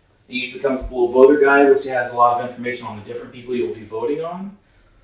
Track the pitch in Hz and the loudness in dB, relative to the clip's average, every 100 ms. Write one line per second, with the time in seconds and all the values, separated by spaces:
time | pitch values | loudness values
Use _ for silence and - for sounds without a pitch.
0 | _ _ _ 123 123 - 139 127 - 127 | _ _ _ -10 -8 -6 -4 -4 -6 -2
1 | 117 127 135 147 139 143 143 131 135 127 | 0 6 6 6 4 6 6 4 0 -4
2 | 123 123 120 120 120 120 123 120 120 104 | -4 2 2 2 -4 -8 -10 -8 -10 -14
3 | - 120 - 123 120 120 110 107 104 147 | -14 -14 -16 -16 -8 -6 -4 -8 -12 -6
4 | 151 151 165 185 196 - _ _ _ _ | -4 -4 -6 -10 -12 -16 _ _ _ _